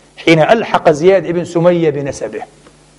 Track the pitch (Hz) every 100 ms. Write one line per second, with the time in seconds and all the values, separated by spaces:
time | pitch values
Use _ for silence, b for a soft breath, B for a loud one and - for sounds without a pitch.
0 | _ - - 160 151 160 - 180 175 147
1 | 175 190 160 175 165 170 175 175 160 143
2 | 139 - 110 107 - _ _ _ _